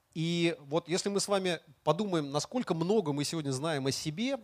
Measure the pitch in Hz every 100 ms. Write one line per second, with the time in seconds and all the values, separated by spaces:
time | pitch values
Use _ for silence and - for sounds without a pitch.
0 | _ 165 165 170 170 160 139 165 151 180
1 | 202 196 - 196 185 160 - - 151 160
2 | 208 170 143 147 - 254 226 165 170 220
3 | 156 139 143 165 143 131 160 143 135 -
4 | 156 151 247 262